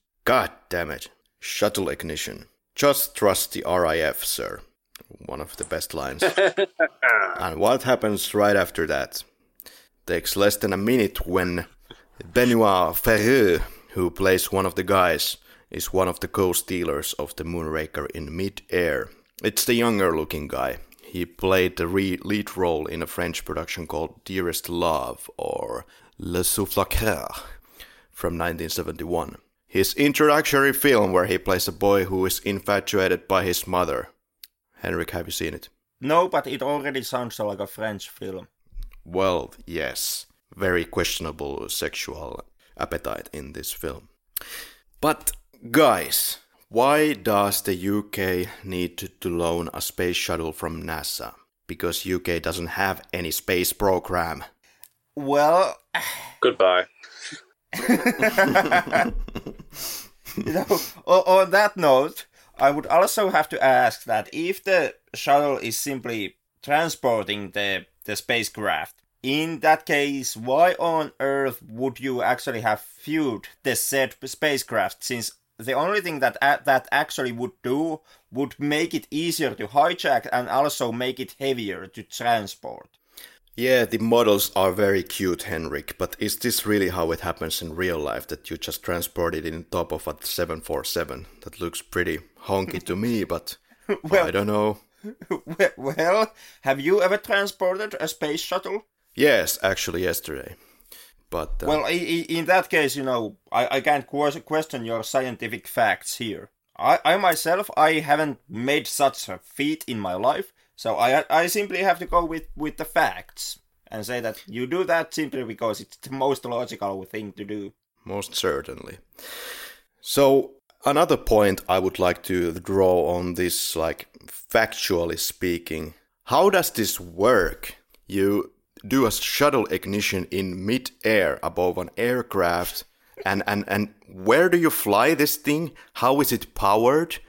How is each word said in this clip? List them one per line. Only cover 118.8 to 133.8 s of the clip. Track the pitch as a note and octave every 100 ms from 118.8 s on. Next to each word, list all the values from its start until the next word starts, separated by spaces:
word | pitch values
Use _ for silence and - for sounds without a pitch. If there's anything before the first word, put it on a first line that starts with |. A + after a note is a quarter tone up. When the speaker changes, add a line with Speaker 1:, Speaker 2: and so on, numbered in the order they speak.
| - - _ - - - - - - - _ _
Speaker 1:
So, | - - C#3 C3+ - - _ _ -
another | C#3+ D3 C#3+
point | - G#2+ G2+ F#2+ -
I | F#2
would | F#2 -
like | F2+ F2
to | - F2+ F2
draw | E2+ F2 G2 F#2 F2+ D#2
on | F2+ F2+
this, | F2 F2+ - - E2
like, | D#2+ D2+ - - -
factually | - - A#2 A2 - - F2+ E2+ D#2+
speaking. | - - F#2 E2 - D#2 D#2 - _ _
How | - C3+ G3
does | F#3+ D#3+
this | - G2+ -
work? | F2+ E2 G#2+ B2 E2 - - - _ _ -
You | F#2+ G2 G2+ - _ _ - G2+
do | C3+
a | A#2
shuttle | - - - C#3+ C3+ G#2
ignition | F2 - G2+ G2+ G2 F2
in | F#2+ F#2+ F2+
mid-air | G2 B2+ B2+ _ G#2+ G#2+ E2+ B1+
above | E2 F2+ F2+ E2+
an | D2 -
aircraft, | A#2+ B2 - G2 F2 F2 F2 - - _ _ - F#2+
and, | G2 G2+
and, | G#2 -
and | G2+